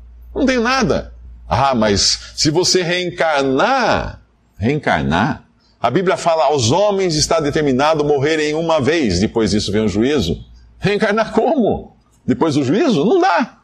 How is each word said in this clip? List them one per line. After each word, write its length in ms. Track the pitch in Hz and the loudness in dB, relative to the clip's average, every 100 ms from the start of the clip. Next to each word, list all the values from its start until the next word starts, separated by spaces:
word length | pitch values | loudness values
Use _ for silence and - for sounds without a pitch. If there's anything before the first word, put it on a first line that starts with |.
| - - - | -20 -20 -12
Não 120 | - 262 | -2 0
tenho 160 | 254 | 2
nada. 520 | 226 269 190 110 - - - - - | 0 0 0 -2 -6 -16 -20 -20 -4
Ah, 260 | 107 139 | 0 2
mas 600 | 123 107 98 - - - - | 2 2 2 0 -4 -8 -4
se 160 | 156 | 0
você 320 | 156 180 185 | 0 2 0
reencarnar, 1400 | 170 180 180 175 165 143 135 131 202 262 208 95 53 - _ _ _ - | 0 -2 -4 -2 0 0 0 0 0 0 0 -2 -4 -12 _ _ _ -6
reencarnar? 920 | 110 151 - 87 67 82 151 - - _ _ _ | -2 -2 0 -2 0 0 0 -4 -12 _ _ _
A 80 | 120 | -2
Bíblia 280 | 147 185 190 | 0 0 0
fala, 260 | 170 160 | 0 2
"Aos 280 | 143 147 110 | 2 2 2
homens 440 | 170 208 196 185 151 | 2 2 0 -2 -2
está 240 | - 165 | 0 0
determinado 640 | 147 156 147 123 147 160 | 0 0 0 2 2 2
morrerem 500 | 147 147 147 160 151 | 2 0 0 0 -2
uma 260 | 151 165 160 | -2 0 0
vez, 400 | 123 170 120 87 | 2 2 0 0
depois 300 | 104 117 104 | 0 0 0
disso 220 | 104 101 | 0 -2
vem 100 | 101 | -2
o 60 | 110 | 0
juízo." 580 | 95 123 147 85 80 - - - - | 0 0 0 -2 -6 -10 -20 -20 -6
Reencarnar 540 | 185 208 330 220 220 | -2 0 0 0 0
como? 680 | - 392 320 190 - - _ _ _ | 0 0 2 0 -2 -8 _ _ _
Depois 300 | - 127 160 | -4 0 0
do 100 | 139 | 0
juízo? 400 | 127 196 330 175 | 0 0 2 2
Não 160 | 180 370 | 2 2
dá. 420 | 370 330 247 - | 2 0 -2 -8